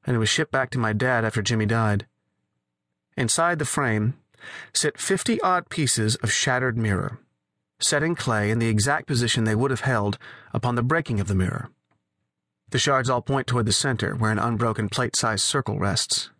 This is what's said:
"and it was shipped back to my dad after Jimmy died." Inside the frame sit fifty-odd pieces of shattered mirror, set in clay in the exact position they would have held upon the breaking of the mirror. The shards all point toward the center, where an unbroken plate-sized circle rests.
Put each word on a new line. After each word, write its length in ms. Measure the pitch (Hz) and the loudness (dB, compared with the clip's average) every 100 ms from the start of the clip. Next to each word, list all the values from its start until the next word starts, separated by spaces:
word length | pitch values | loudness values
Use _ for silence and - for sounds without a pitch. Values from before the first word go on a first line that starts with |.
| - | 0
"and 100 | 120 | 0
it 40 | |
was 80 | 110 | 2
shipped 240 | - 156 | 0 0
back 200 | 135 131 | -2 -2
to 80 | 131 | -2
my 120 | 113 | 0
dad 320 | 107 127 123 | 0 2 2
after 180 | 110 110 | 0 -2
Jimmy 240 | 101 113 107 | 0 0 2
died." 400 | 113 110 104 - _ _ _ _ _ _ _ _ _ _ - | 2 2 0 -2 _ _ _ _ _ _ _ _ _ _ -4
Inside 440 | 120 - 170 170 | 0 2 2 2
the 60 | 147 | -2
frame 500 | - 135 107 107 139 _ _ - - - | 0 2 2 0 -2 _ _ -18 -16 -6
sit 260 | - 151 - | -2 -2 -2
fifty-odd 720 | - 190 - 226 185 180 175 | -2 -2 0 0 2 0 0
pieces 460 | - 143 - 110 113 | -2 0 2 0 0
of 140 | 117 | -2
shattered 460 | - - 127 127 117 | 0 0 0 0 0
mirror, 420 | 110 95 95 - _ _ _ _ _ _ | 0 0 -2 -8 _ _ _ _ _ _
set 240 | - 147 | 0 0
in 120 | 156 170 | 0 -2
clay 340 | - 110 104 | 0 0 2
in 100 | 117 | 2
the 100 | 113 | 2
exact 380 | 107 110 147 - | 2 2 -2 0
position 360 | 127 120 123 | 0 0 0
they 120 | 110 107 | 2 2
would 160 | 135 | 0
have 100 | 127 | 0
held 360 | 135 120 104 101 - - - | 0 0 0 -4 -10 -20 -8
upon 220 | - 120 120 | -4 0 0
the 80 | |
breaking 360 | 123 165 160 110 | 0 0 0 -2
of 80 | 98 | 0
the 80 | 95 | 0
mirror. 340 | 90 - - _ _ _ _ _ _ _ _ _ _ | 0 -2 -10 _ _ _ _ _ _ _ _ _ _
The 80 | 131 | -2
shards 300 | 147 135 127 | 2 2 2
all 120 | 127 | 0
point 260 | - 135 127 | 0 -2 0
toward 200 | 123 110 | 0 2
the 40 | |
center, 440 | 104 139 120 - - | 2 0 0 -2 0
where 160 | 110 | 0
an 80 | 107 | 2
unbroken 500 | 117 113 117 110 107 | 0 0 0 0 -4
plate-sized 540 | - 123 - 117 104 | -2 -2 0 0 0
circle 360 | - 143 127 101 | 0 -2 -2 -2
rests. 500 | 101 95 - - - _ | -2 -2 -2 -4 -4 _